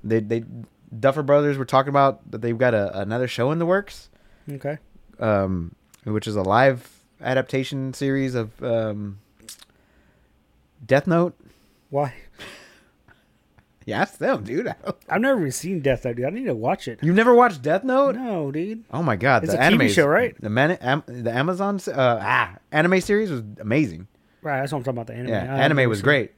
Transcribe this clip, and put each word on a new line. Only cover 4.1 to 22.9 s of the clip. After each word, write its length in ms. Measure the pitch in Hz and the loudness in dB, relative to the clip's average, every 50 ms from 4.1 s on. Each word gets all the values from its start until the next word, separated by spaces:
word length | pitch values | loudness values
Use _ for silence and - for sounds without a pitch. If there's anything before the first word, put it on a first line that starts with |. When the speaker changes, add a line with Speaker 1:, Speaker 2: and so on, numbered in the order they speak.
| _ _ _ _ _ _ _ - | _ _ _ _ _ _ _ -14
Speaker 2:
Okay. 260 | 143 135 - 139 151 156 _ _ _ - - _ - - | -14 -10 -8 -8 -8 -8 _ _ _ -20 -20 _ -10 -4
Speaker 1:
Um, 560 | - 110 107 98 98 92 95 90 85 85 - _ _ _ - _ _ | -2 0 2 2 2 0 -2 -4 -6 -8 -12 _ _ _ -20 _ _
which 240 | 107 107 107 - | -4 -4 -4 -4
is 80 | 110 104 | -2 -4
a 80 | 104 92 | -2 0
live 460 | 95 101 117 135 139 131 120 - - _ _ _ _ _ _ | 2 4 4 4 4 2 0 -10 -20 _ _ _ _ _ _
adaptation 720 | - 123 131 131 127 - - 135 131 - 143 135 131 131 127 | -6 -2 -2 -2 -2 -2 -4 -4 -4 -4 -6 -8 -8 -8 -8
series 420 | - 139 139 135 135 135 131 123 | -6 -4 -2 -2 -2 -2 -2 -2
of, 260 | 123 113 107 - - | -4 -6 -6 -10 -10
um, 560 | - 127 117 113 110 107 104 104 104 101 98 101 _ _ _ _ - - - _ - _ _ _ _ _ _ _ _ _ _ _ _ _ _ _ _ _ _ _ _ _ _ _ 131 | -4 -2 -2 -2 -2 -4 -6 -6 -8 -10 -12 -16 _ _ _ _ -20 -20 -20 _ -20 _ _ _ _ _ _ _ _ _ _ _ _ _ _ _ _ _ _ _ _ _ _ _ -2
Death 220 | - 131 139 - | 2 2 2 2
Note. 280 | 190 165 170 175 175 - _ - - _ _ _ _ _ _ _ _ | 2 2 2 2 0 -2 _ -20 -20 _ _ _ _ _ _ _ _
Speaker 2:
Why? 240 | 139 139 143 127 - - - - _ - - - - - - - _ _ _ _ _ _ _ _ _ _ _ _ _ _ _ _ _ _ _ _ _ _ - | -4 -4 -4 -4 -6 -14 -20 -20 _ -20 -20 -20 -20 -20 -20 -20 _ _ _ _ _ _ _ _ _ _ _ _ _ _ _ _ _ _ _ _ _ _ -12
Speaker 1:
Yeah, 160 | 107 107 107 | -8 -2 -2
ask 160 | 185 - - | -4 -4 -4
them, 260 | - 151 240 262 120 104 | -4 -2 -2 -2 -2 -4
dude. 240 | 104 - - 247 | -6 -6 -6 -6
I 80 | - - _ - | -6 -10 _ -10
don't 140 | - - _ _ - | -10 -10 _ _ -4
Speaker 2:
I've 120 | 156 196 | -2 0
never 180 | 240 269 269 226 | 0 0 0 0
even 120 | 165 135 127 | 0 -4 -4
seen 260 | - - 175 196 170 | -6 -6 -6 -6 -2
Death 240 | 139 143 127 117 - | 0 0 0 0 -2
Note, 140 | 127 117 | -6 -4
dude. 80 | 120 123 | -4 -4
I 40 | 139 | -6
need 140 | 180 240 269 | -6 -6 -4
to 100 | 214 131 | -4 -4
watch 340 | 107 110 131 185 - - - | -2 -2 -2 -2 -2 -6 -12
it. 100 | - - | -8 -2
Speaker 1:
You've 140 | - 156 180 | 0 2 4
never 180 | 208 233 247 240 | 4 6 8 8
watched 280 | 240 247 233 185 139 | 8 8 6 2 -2
Death 240 | 120 147 165 196 202 | -2 0 0 0 0
Note? 300 | 262 254 262 285 277 233 | 0 2 2 2 2 0
Speaker 2:
No, 360 | 247 262 240 202 170 151 139 | -2 -6 -6 -4 -4 -4 -4
dude. 320 | 135 156 175 208 220 226 - _ | -4 -6 -6 -6 -8 -12 -12 _
Speaker 1:
Oh 100 | - 139 | -6 -2
my 140 | 170 143 110 | 0 0 0
God, 280 | 90 107 139 131 113 170 | 2 2 2 2 2 2
Speaker 2:
It's 80 | 160 190 | 0 0
Speaker 1:
the 40 | |
Speaker 2:
a 40 | - | 4
T 0 | |
V 40 | 131 | 4
Speaker 1:
anime's 260 | 165 202 - - 113 101 | 4 6 6 4 4 4
Speaker 2:
show, 120 | 175 151 | 4 4
right? 280 | 143 156 214 247 233 - - | 6 4 2 2 0 -4 -8
Speaker 1:
the 80 | - 104 | -6 -2
man-, 220 | 107 120 139 156 | 2 2 2 2
Am-, 320 | 180 - - 123 139 135 - | 2 -2 0 -2 -2 -2 -2
the 240 | - 120 123 117 117 | -8 -12 -6 -6 -4
Amazon 440 | 113 123 143 170 185 - 196 202 202 | -2 0 -2 -2 -2 -2 -2 -4 -4
s-, 120 | 190 - | -4 -6
uh, 320 | - 139 135 131 123 117 107 | -6 0 2 2 2 2 2
ah, 340 | 98 104 123 127 113 92 92 - _ _ - | 0 0 2 2 0 -2 -6 -20 _ _ 0
anime 260 | 151 156 180 | 2 2 4